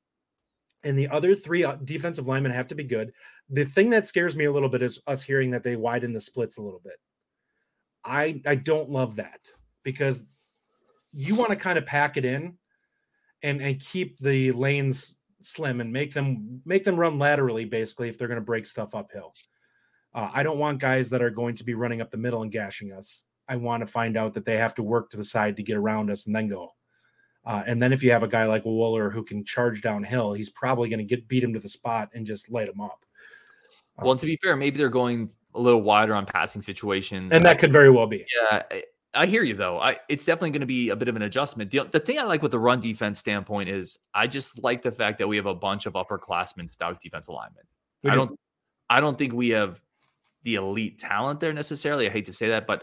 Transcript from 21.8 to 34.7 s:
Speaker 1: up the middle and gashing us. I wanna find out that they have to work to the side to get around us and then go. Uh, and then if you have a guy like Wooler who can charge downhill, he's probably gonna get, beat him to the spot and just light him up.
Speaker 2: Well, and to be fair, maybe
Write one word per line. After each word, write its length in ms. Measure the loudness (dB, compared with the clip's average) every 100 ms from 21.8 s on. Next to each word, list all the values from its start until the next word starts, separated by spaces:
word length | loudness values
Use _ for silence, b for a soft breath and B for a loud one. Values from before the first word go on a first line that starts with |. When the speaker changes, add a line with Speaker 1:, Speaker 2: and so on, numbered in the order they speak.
| -4 -4
Speaker 1:
up 100 | -6
the 60 | -6
middle 260 | -4 -4
and 100 | -4
gashing 400 | -6 -8 -10 -14
us. 320 | -14 -18 -20 _ _ -8
I 80 | -4
wanna 300 | -2 -2 -2
find 300 | -2 0 0
out 180 | -2
that 100 | -4
they 120 | -2 0
have 180 | 0 0
to 60 |
work 280 | 0 0 -2
to 60 | -8
the 80 |
side 320 | -4 0 0 -2
to 60 |
get 140 | -4 -2
around 340 | 0 0 -2
us 160 | -4 -2
and 80 | -2
then 120 | -2
go. 260 | -4 -10 _ _ _ _ _ _ _ -6
Uh, 160 | -4 -2
and 160 | 2
then 100 | 2
if 100 | 4
you 80 | 6
have 120 | 4
a 60 | 4
guy 180 | 2 2
like 180 | 0
Wooler 480 | 0 0 2 2 0
who 100 | -4
can 220 | -6 -8
charge 380 | -6 -2 0 0
downhill, 500 | -4 -4 -2 -2 -2
he's 180 | -4 -8
probably 380 | -6 -2 0 -2
gonna 140 | -4
get, 220 | -2 -4 0
beat 160 | 0
him 80 | 0
to 40 | -2
the 80 | -8
spot 420 | -10 -4 -4 -4
and 120 | -8 -8
just 240 | -10 -6
light 180 | -6 -6
him 120 | -6
up. 220 | -12 -12 _ b b b b b b b b -8
Speaker 2:
Well, 120 | -6
and 80 | -4
to 60 | -6
be 100 | -4
fair, 140 | -2 -2
maybe 200 | -2